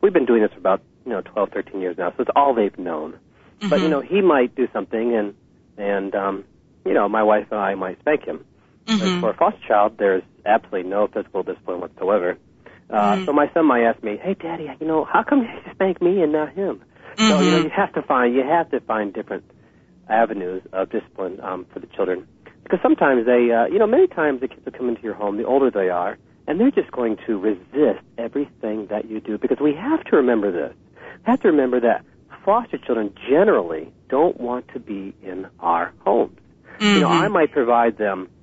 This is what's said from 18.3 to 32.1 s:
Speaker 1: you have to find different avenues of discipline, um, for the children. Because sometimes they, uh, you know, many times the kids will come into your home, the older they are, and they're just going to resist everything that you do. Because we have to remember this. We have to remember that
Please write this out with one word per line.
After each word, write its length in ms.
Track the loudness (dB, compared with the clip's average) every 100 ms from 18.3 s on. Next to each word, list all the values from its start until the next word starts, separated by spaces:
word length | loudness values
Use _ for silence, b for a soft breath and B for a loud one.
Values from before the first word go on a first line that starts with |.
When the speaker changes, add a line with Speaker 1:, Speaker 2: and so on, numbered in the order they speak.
| 2
Speaker 1:
you 80 |
have 260 | 2 0 0
to 80 | -4
find 320 | -4 -4 -4
different 320 | -6 -10 -10 -12 _ b b b b -4
avenues 540 | 0 0 -2 -6 -8 -8
of 200 | -6 -4
discipline, 480 | -4 -8 -10 -10 -8
um, 240 | -10 -10 -12
for 60 | -16
the 80 | -18
children. 400 | -6 -2 -2 -6 _ B B
Because 160 | -4 -2
sometimes 420 | 2 4 4 4 4
they, 260 | 4 4
uh, 140 | 2 2
you 140 | 2
know, 80 | 2
many 180 | 4 2
times 340 | 2 -2 -2
the 80 | -6
kids 160 | -10 -16
will 60 |
come 160 | -8 -6
into 140 | -4
your 140 | -8 -6
home, 220 | -6 -4
the 80 | 0
older 260 | 2 2
they 180 | 2 0
are, 280 | 0 -4 -8 b b -6
and 140 | 0
they're 100 | 0
just 220 | 0 -4
going 260 | -2 -4 -4 -4
to 140 | -2
resist 640 | -2 -4 -6 0 2 0 -8 -12
everything 680 | -8 -6 -8 _ -8 -8 -6
that 220 | -8 -8
you 100 | -12
do. 200 | -8 -6
Because 180 | -2 0
we 140 | 0
have 300 | -2 -2 -4 2
to 120 | 2
remember 340 | 4 2 0
this. 240 | -2 -6 -10 _
We 380 | -20 -20 -10 -2
have 100 | 2
to 60 | 4
remember 320 | 4 2 2
that 260 | 2 0 -2